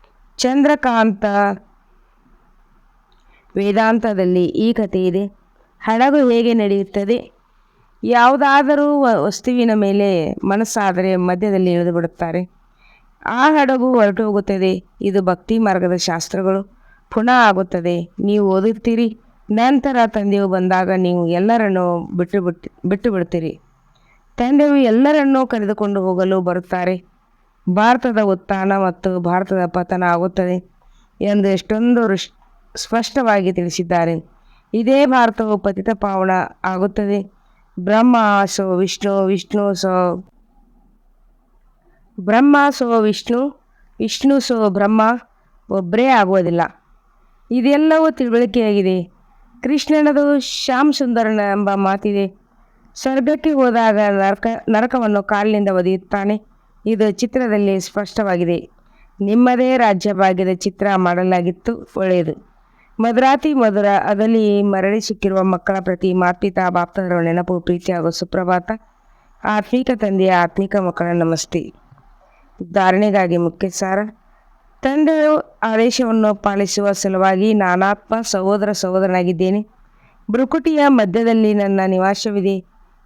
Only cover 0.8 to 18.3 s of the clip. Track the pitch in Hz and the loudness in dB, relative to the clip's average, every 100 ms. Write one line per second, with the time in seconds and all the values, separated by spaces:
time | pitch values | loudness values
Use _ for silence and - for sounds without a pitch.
0.8 | 269 233 220 196 214 202 202 196 - _ | 0 0 0 0 -2 0 0 -4 -12 _
1.8 | _ _ _ _ _ _ _ _ _ _ | _ _ _ _ _ _ _ _ _ _
2.8 | _ _ _ _ _ _ _ - 202 202 | _ _ _ _ _ _ _ -4 0 2
3.8 | 220 226 226 202 185 180 175 - 220 233 | 2 2 0 0 0 2 0 0 0 0
4.8 | 208 190 185 180 202 - _ _ _ _ | -2 -2 -2 -2 -6 -10 _ _ _ _
5.8 | - 226 262 294 262 233 233 233 202 196 | -4 2 2 4 4 2 2 2 0 0
6.8 | 196 202 202 240 - _ _ _ _ _ | -2 -4 -2 -4 -4 _ _ _ _ _
7.8 | _ _ 220 240 240 277 277 277 277 294 | _ _ 0 4 4 4 4 2 2 2
8.8 | 294 294 269 208 151 - - 247 233 214 | 2 2 2 2 0 -4 -4 0 2 2
9.8 | 202 202 202 185 156 - 185 202 220 233 | 2 2 2 0 -2 -4 -2 -2 -2 -2
10.8 | 196 180 190 185 180 180 208 196 185 175 | -2 -2 -2 0 0 -2 -2 0 0 0
11.8 | 175 170 165 - 170 165 180 _ _ _ | 0 -2 -4 -6 -6 -6 -8 _ _ _
12.8 | _ _ _ _ - 233 285 311 277 262 | _ _ _ _ -8 0 2 2 2 0
13.8 | 254 247 208 196 220 202 202 196 185 185 | 2 2 2 0 -2 -2 -2 -2 -2 -2
14.8 | - _ 202 196 185 180 - 226 220 185 | -8 _ -2 0 0 -2 -2 0 0 0
15.8 | 180 180 180 165 - 190 190 190 196 _ | 0 -2 -2 -6 -6 -4 -2 -2 -4 _
16.8 | _ _ _ - 226 247 226 185 185 180 | _ _ _ -2 2 4 4 2 -2 -4
17.8 | 170 175 170 - 202 | -2 -4 -6 -6 -2